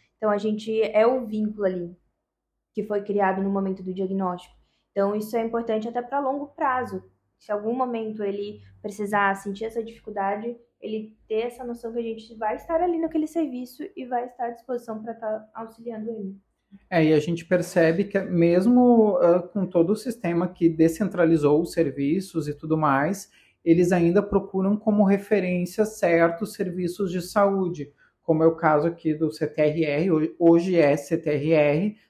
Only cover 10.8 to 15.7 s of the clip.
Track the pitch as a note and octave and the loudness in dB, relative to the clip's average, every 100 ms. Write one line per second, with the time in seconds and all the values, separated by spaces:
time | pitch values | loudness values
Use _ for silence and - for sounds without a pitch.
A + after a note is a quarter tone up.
10.8 | A3 A3 G#3+ _ - A3 A#3+ A#3+ B3 A#3 | -10 -8 -10 _ -8 -4 -4 -8 -12 -10
11.8 | A3+ A#3 A3+ A3 - A3 G#3+ C4 - E4 | -8 -6 -6 -8 -14 -8 -6 -6 -2 -2
12.8 | F4+ E4 D#4+ D#4+ D4+ E4+ D4 B3 B3 - | 0 -2 -2 -2 -2 -2 -4 -6 -12 -12
13.8 | - - B3 B3 B3 - A#3+ A#3 - A#3+ | -14 -12 -6 -6 -6 -6 -8 -8 -8 -8
14.8 | A#3+ G#3+ A3+ A3+ A3 G#3+ - A3 A3+ | -8 -10 -10 -8 -6 -6 -8 -14 -14